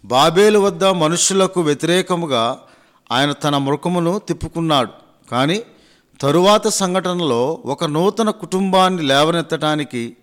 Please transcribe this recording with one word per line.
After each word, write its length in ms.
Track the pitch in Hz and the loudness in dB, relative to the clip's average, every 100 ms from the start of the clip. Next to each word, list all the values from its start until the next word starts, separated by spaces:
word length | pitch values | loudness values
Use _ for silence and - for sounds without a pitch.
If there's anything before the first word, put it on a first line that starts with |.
బాబేలు 540 | 104 127 156 165 214 214 | 0 2 4 4 4 4
వద్ద 260 | 196 170 190 185 | 2 0 0 2
మనుషులకు 580 | 156 170 - 196 190 185 | 0 0 0 2 0 0
వ్యతిరేకముగా 840 | 156 147 160 180 180 180 170 123 117 143 - _ _ _ _ | -2 0 0 0 0 -4 -2 -2 -2 -4 -12 _ _ _ _
ఆయన 220 | 120 143 | -2 0
తన 240 | 139 151 143 135 | -2 -2 -2 -2
ముఖమును 480 | 147 175 180 170 202 | -2 -2 -2 -2 -4
తిప్పుకున్నాడు. 760 | 208 170 165 165 165 143 110 - _ _ - | -6 -8 -6 -6 0 0 -2 -8 _ _ -6
కానీ 280 | 120 139 202 240 _ _ _ _ _ | -2 -2 -2 -8 _ _ _ _ _
తరువాత 460 | 139 156 185 214 214 | 0 2 4 4 2
సంఘటనలో 760 | - 185 185 180 180 165 117 131 165 117 | -2 -2 -2 -2 -4 -2 0 -2 -4 -8
ఒక 180 | 143 | -6
నూతన 460 | 165 147 185 202 214 | -4 0 0 0 -4
కుటుంబాన్ని 720 | 214 170 185 190 185 185 185 | -4 -6 -4 0 2 2 0
లేవనెత్తడానికి 1000 | 147 135 156 170 156 160 151 151 139 123 117 - | 0 2 2 0 -4 -4 -2 -2 -4 -8 -10 -14